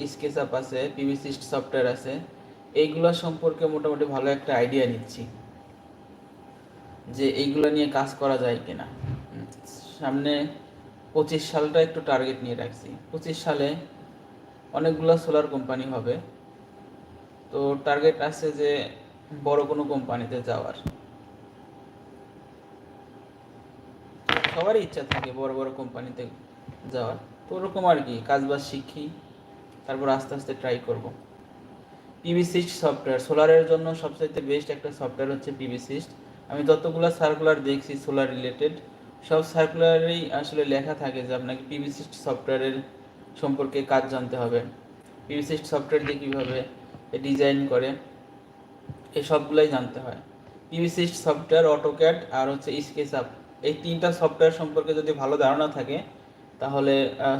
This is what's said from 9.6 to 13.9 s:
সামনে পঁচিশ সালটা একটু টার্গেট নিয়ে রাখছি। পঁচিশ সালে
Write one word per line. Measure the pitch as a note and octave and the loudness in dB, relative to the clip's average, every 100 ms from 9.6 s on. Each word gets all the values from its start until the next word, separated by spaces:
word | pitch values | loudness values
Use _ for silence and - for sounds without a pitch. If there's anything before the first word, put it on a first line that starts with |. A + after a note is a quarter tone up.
| - - - - | -20 -18 -18 -6
সামনে | C#3 C#3 C#3+ D3 D3+ - - - - - - | -2 0 0 0 -2 -6 -18 -20 -20 -20 -2
পঁচিশ | D#3 D#3 D#3 - | 0 2 0 -2
সালটা | D#3+ D3+ D#3+ D#3+ | 0 2 4 4
একটু | E3 D3 | 2 0
টার্গেট | C3+ C3 C3 B2 | 0 0 -4 -6
নিয়ে | A#2 | -6
রাখছি। | - - - - - | -6 -10 -16 -16 -10
পঁচিশ | D#3+ E3 D#3+ - | -10 -8 -6 -2
সালে | D3 C#3+ E3 - | 0 0 -2 -10